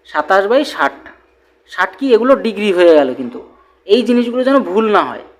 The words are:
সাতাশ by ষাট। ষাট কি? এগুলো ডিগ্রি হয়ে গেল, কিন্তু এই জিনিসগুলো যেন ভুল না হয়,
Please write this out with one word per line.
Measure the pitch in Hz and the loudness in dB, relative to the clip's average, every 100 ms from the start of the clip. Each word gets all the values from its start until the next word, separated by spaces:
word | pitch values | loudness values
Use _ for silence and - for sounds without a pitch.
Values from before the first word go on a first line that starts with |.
সাতাশ | _ 156 151 196 202 | _ -6 0 0 2
by | 262 | 0
ষাট। | 302 - 139 - - - _ _ _ _ _ | -2 -4 -4 -6 -20 -20 _ _ _ _ _
ষাট | - 190 - | -6 -6 -4
কি? | 269 | 0
এগুলো | 214 254 | 2 4
ডিগ্রি | 247 226 202 208 | 0 0 -4 -2
হয়ে | 180 175 | 2 4
গেল, | 156 131 | 4 2
কিন্তু | 123 120 - - _ _ _ | -4 -10 -12 -18 _ _ _
এই | 185 233 | -2 0
জিনিসগুলো | 226 240 240 247 | 2 0 0 -2
যেন | 254 277 | 0 0
ভুল | 175 196 220 | 0 -2 0
না | 196 | 0
হয়, | 131 113 - _ | -2 -8 -16 _